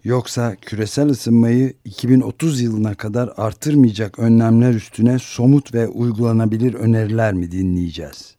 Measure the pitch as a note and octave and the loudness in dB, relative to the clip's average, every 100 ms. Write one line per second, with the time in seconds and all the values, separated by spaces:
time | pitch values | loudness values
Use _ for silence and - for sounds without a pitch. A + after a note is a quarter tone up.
0 | - B2 - - A#2 F#2+ - G#2 G#2 - | -2 -2 -2 -4 -4 -6 -12 -6 -4 0
1 | D3 C3 A#2+ A#2 A#2 A#2+ C3 - - - | 0 0 2 4 4 2 0 -4 -18 -8
2 | A#2+ B2+ - - E3 C3+ A#2+ A2 G#2+ G2+ | 2 2 2 -4 -4 -2 -2 -2 -4 -4
3 | A2 A2+ B2 - G#2+ F#2+ D3+ D3 B2 G2+ | -6 -4 -4 -4 -6 -4 0 4 4 2
4 | G#2+ - A2+ A2+ A2+ A2+ B2 A2+ - - | -8 -2 4 4 6 4 4 0 -6 -2
5 | A#2 B2+ - - B2 C#3+ - A#2 A2+ - | 0 0 -6 0 2 2 2 -4 -4 -4
6 | A#2+ A2 A#2 A2+ A2 A2 B2 G#2+ A2+ A2+ | -4 -2 0 0 0 0 -2 0 0 0
7 | G#2+ A2+ A2 F#2 E2+ F#2 F#2+ F2+ F2 D#2+ | 0 -2 -2 -2 -4 -4 -2 -2 -4 -8
8 | D2+ - - | -14 -16 -20